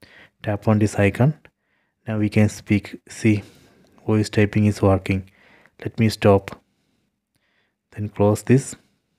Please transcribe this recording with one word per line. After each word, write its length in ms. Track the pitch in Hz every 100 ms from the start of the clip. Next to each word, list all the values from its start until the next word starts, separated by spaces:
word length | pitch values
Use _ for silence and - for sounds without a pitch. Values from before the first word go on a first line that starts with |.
| - - - _
Tap 260 | - 101 -
on 100 | 107
this 180 | 107 -
icon. 360 | 101 98 127 156 _ _ _ _ _ _ -
Now 120 | 107
we 100 | 104
can 220 | 110 104
speak. 500 | - - 104 - - -
See, 340 | - 113 104 - _ _ _ _ _ -
voice 220 | 107 104
typing 380 | - 104 - 107
is 160 | 104
working. 480 | 101 95 - 98 95 _ _ _ _ _
Let 160 | - -
me 120 | 113
stop. 500 | - 107 98 - - _ _ _ _ _ _ _ _ _ _ _ _ _
Then 180 | - 107
close 320 | - 104 107
this. 340 | - 127 - - _ _ _